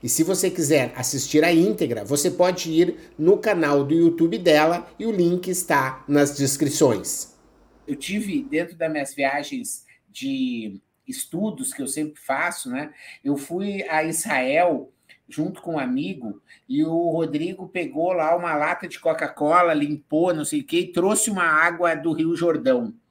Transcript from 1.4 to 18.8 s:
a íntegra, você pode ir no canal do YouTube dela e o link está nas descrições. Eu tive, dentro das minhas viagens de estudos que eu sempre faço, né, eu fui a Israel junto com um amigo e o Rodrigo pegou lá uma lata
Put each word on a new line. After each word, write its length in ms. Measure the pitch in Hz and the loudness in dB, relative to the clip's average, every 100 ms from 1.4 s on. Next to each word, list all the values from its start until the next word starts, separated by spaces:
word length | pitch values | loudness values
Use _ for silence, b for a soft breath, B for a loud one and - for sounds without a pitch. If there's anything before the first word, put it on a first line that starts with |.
a 80 | 160 | 6
íntegra, 540 | 165 185 208 147 117 | 6 4 2 -2 -4
você 260 | 104 143 180 | -2 0 0
pode 400 | 175 180 180 160 | 2 2 2 0
ir 240 | 160 180 - B - | 2 2 2 B 0
no 200 | 156 202 | 4 4
canal 440 | 220 190 151 143 | 4 2 2 2
do 120 | 139 | 2
YouTube 420 | 160 170 165 165 214 | 4 4 4 0 2
dela 500 | 175 151 156 170 170 - | 4 6 6 2 -6 -8
e 80 | 220 | -4
o 40 | |
link 380 | 202 170 180 180 | 2 2 2 -2
está 560 | 180 - 147 131 131 - | -4 0 0 0 -6 0
nas 300 | 143 143 143 | 2 2 2
descrições. 960 | 139 - 147 - 147 104 87 - - _ _ _ _ _ - | -2 0 -2 4 2 2 -4 -8 -10 _ _ _ _ _ -12
Eu 80 | 143 | -10
tive, 460 | - 202 208 160 | -6 -6 -4 -4
dentro 340 | 135 151 170 170 | -2 -4 -4 -4
das 160 | 160 | -4
minhas 220 | 156 135 | -4 -6
viagens 720 | - 135 143 143 135 113 - _ b _ | -4 -2 -2 -6 -8 -10 -12 _ b _
de 720 | - 135 135 131 117 110 98 _ _ - | -10 -6 -4 -4 -4 -8 -12 _ _ -14
estudos 640 | - - 160 214 247 262 | -12 -8 -4 -4 -4 -8
que 80 | - | -6
eu 60 | 269 | -8
sempre 340 | - 151 - | -6 -6 -8
faço, 480 | - 135 170 - 131 | -6 -4 -4 -6 -8
né, 240 | 123 151 B B B | -8 -8 B B B
eu 100 | 139 | -4
fui 480 | 139 - 175 202 196 175 | -4 -4 -6 -6 -6 -4
a 160 | 156 | -2
Israel 880 | 160 160 - 139 127 147 175 143 - _ b b _ | -2 -4 -2 -2 0 2 2 0 -6 _ b b _
junto 360 | - 165 190 | -6 -6 -6
com 140 | - 160 | -8 -6
um 20 | |
amigo 640 | 131 127 165 180 117 98 _ b _ | -2 -2 -4 -8 -10 -14 _ b _
e 160 | 135 | -2
o 260 | 156 165 170 | 0 0 0
Rodrigo 560 | 165 160 147 170 190 185 | 0 -2 -2 -4 -8 -8
pegou 460 | 180 156 135 170 | -6 -6 -2 0
lá 240 | 180 156 170 | 0 2 0
uma 180 | 175 | 0
lata 320 | 151 151 175 | -2 -2 -4